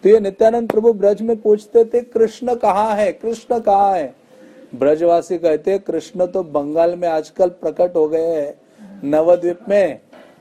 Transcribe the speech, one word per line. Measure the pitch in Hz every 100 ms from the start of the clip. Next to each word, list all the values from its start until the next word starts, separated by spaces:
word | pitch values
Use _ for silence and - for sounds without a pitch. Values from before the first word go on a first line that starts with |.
तो | 370
ये | 220
नित्यानंद | 196 190 226 233 226
प्रभु | 220 233
ब्रज | 208 202 208
में | 226 226
पूछते | 220 208 - 240
थे, | 226 240
"कृष्ण | 247 226 220 - 247
कहाँ | 240 214 190 220
है? | 208 202
कृष्ण | 165 220 226 - 240
कहाँ | 220 196 202
है?" | 185 135 - _ - - - -
ब्रजवासी | 123 135 156 170 170 165 175
कहते, | 165 151 175 196
"कृष्ण | 196 165 - 180
तो | 180 185
बंगाल | 165 147 143 160 170
में | 175 175
आजकल | 160 156 - 180
प्रकट | 180 156 151 180
हो | 175 156
गए | 160 165
हैं | 160 143 - _ _ - -
नवद्वीप | 139 151 165 180 170 175 -
में।" | 202 175 120 _ - - _